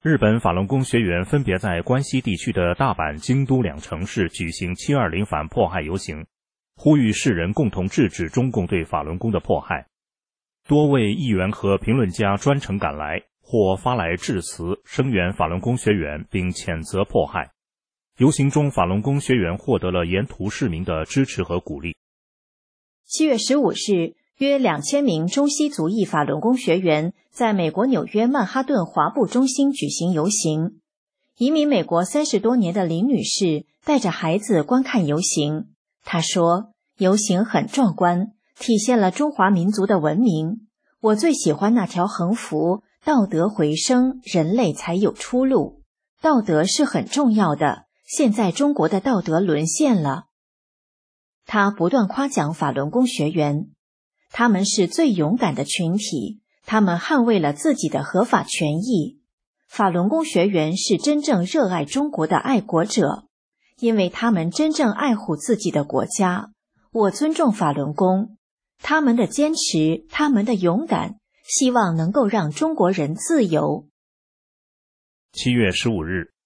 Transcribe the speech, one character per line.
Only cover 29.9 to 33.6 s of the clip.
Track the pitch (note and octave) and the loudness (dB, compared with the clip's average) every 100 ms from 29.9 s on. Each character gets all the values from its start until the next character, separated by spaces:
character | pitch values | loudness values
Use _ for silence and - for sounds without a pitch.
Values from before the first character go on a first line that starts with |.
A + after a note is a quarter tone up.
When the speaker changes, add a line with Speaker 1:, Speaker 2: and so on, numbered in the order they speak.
| - E3+ | -2 -2
Speaker 2:
游 | E3 E3+ | 0 0
行。 | G#3 E3 D#3 E3 - _ _ _ _ _ - | 0 0 0 -2 -6 _ _ _ _ _ -2
移 | B3 | 0
民 | D#4 D4 | 2 2
美 | A#3 | 2
国 | - E3+ | 2 0
三 | F3+ D4 D4+ | 0 0 0
十 | G3+ | 0
多 | A3+ B3+ | 2 2
年 | F3+ | 2
的 | G3 | 0
林 | F3 E3 A#3+ | 0 0 2
女 | A3 | 0
士 | A2 - F#3 D3 | 0 -2 0 0